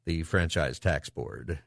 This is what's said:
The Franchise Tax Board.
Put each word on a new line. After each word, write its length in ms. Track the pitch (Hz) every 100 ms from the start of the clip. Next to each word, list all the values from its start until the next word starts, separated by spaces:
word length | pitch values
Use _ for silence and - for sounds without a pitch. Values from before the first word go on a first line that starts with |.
| -
The 180 | 82
Franchise 560 | 80 95 87 - 71 62
Tax 300 | 95 73 -
Board. 500 | - 53 53 60 78